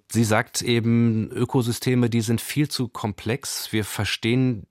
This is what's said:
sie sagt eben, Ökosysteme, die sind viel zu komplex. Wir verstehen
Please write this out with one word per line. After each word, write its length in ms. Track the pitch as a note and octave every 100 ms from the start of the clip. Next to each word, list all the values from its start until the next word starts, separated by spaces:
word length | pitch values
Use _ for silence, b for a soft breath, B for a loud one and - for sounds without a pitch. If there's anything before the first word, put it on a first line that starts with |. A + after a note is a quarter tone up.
| -
sie 140 | A2
sagt 360 | A2 A2 B2 -
eben, 680 | A#2+ A#2 A2+ A#2 A#2 A2 G#2
Ökosysteme, 800 | - B2 C3+ A#2 A2+ B2+ B2 A#2+
die 120 | A#2
sind 180 | A2 A2+
viel 280 | - C#3+ D3
zu 200 | - B2
komplex. 840 | - G#2+ - G#2 A2 - - -
Wir 120 | A2
verstehen 840 | G2+ - G2+ - A2+ B2+ B2+ A2+ -